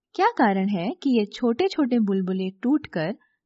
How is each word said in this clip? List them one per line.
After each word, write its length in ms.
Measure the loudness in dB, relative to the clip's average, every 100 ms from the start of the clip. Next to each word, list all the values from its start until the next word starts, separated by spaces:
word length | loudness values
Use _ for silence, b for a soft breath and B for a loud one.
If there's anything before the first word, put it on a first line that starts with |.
| _
क्या 120 | -2 0
कारण 420 | 2 2 2 0
है 220 | 0 -2 -2
कि 160 | 0 2
ये 80 | 0
छोटे-छोटे 720 | -2 -2 0 0 0 0 2
बुलबुले 520 | 2 0 -2 -2 -4
टूटकर 640 | -4 0 0 -2 -6 -4 -6 _ _